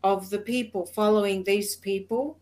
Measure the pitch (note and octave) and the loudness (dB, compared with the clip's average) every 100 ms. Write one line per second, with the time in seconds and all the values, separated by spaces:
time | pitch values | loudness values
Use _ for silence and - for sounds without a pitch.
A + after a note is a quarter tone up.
0 | F#3+ G3 F#3+ G3+ G#3 B3 A3 F#3+ F3 - | 2 0 -2 -8 -2 -4 -2 -6 -6 0
1 | G#3+ G#3+ G3+ F#3+ F#3 G3+ G3+ - G3+ G3 | 4 4 2 0 2 0 0 -6 -4 -4
2 | F#3+ A3+ C#4+ D#4 | -2 -2 -2 -8